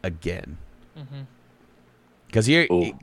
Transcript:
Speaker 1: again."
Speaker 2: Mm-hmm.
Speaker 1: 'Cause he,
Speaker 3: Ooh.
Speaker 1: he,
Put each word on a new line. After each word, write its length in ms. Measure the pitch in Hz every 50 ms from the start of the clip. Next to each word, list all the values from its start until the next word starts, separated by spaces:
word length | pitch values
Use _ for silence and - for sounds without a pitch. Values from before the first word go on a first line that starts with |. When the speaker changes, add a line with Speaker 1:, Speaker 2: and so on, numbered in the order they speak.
| -
Speaker 1:
again." 540 | 92 85 80 - 82 87 - - - 78 82 - - - - - - _ 160
Speaker 2:
Mm-hmm. 240 | 147 127 143 139 139 127 _ _ _ _ _ _ _ _ _ _ _ _ _ _ _ _ _ _ _ -
Speaker 1:
'Cause 140 | - 113 107
he, 220 | 120 151 170 165 -
Speaker 3:
Ooh. 100 | 90 87
Speaker 1:
he, 140 | 85 - - -